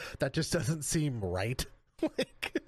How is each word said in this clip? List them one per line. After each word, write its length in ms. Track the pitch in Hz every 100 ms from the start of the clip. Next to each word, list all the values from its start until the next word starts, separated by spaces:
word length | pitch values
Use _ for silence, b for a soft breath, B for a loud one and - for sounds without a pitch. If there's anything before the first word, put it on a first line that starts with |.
| B B
that 120 | 139
just 200 | 151 -
doesn't 300 | 175 113 160
seem 360 | 139 165 147 120
right. 440 | 95 90 107 127 -
<laughs> 60 | - _ -
Like, 600 | 311 - - - - -